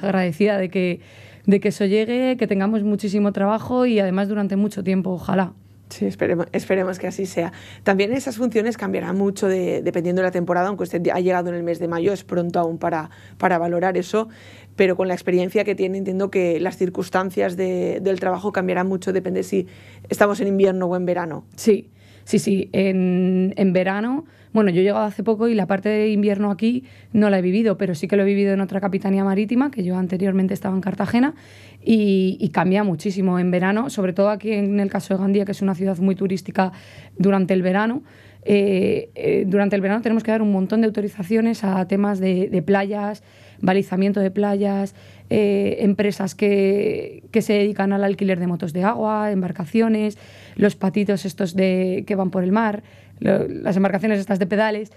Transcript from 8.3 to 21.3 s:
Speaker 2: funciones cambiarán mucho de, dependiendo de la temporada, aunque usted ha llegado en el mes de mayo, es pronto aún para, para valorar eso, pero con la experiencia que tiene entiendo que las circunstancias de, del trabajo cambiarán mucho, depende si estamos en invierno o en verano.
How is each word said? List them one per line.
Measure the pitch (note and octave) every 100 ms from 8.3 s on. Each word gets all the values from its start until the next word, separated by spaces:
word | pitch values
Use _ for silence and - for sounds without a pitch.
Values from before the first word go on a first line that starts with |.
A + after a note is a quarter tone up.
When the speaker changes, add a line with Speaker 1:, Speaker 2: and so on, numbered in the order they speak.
| A3
Speaker 2:
funciones | B3 A3 A3 A#3
cambiarán | G3 F#3+ F3 F#3
mucho | G3 G3 G3
de, | F#3+ F3+ E3+
dependiendo | F3 F3 E3+ F3+
de | F#3
la |
temporada, | F3+ F3 F3 F3+
aunque | G3+
usted | F3 F3 F3
ha | F#3
llegado | F#3 F3+ F3
en | F3
el |
mes | E3+ E3+
de | E3+
mayo, | E3+ F#3
es | F#3+ -
pronto | F3 F3 F3+
aún | E3 E3
para, | E3+ E3 D#3+ - - -
para | F#3 E3+
valorar | E3+ F3 F#3 F3+
eso, | F3+ G#3+ A3+ - - - - -
pero | F#3+ F3+
con | F#3
la |
experiencia | F3+ - F3+ F3+ G#3+
que | G3+ F#3
tiene | F#3+ F#3+
entiendo | F#3+ F#3 G3
que | G3 F3+ D#3+
las | F3+ F3
circunstancias | F3+ F#3 F#3 F#3 F#3+ G3 F#3+ F3
de, | F#3 F3+ F3+ -
del | F#3+ F#3
trabajo | F#3+ F3+ G3+
cambiarán | F#3+ F#3 F3+ F#3+
mucho, | F#3+ F#3+
depende | F#3+ F#3 F#3
si | F#3 G3 F3+ - - - -
estamos | F#3+ G#3 G3+
en | G3
invierno | G3 G3 F#3 F3+
o | F3+
en | F3+
verano. | F3+ E3+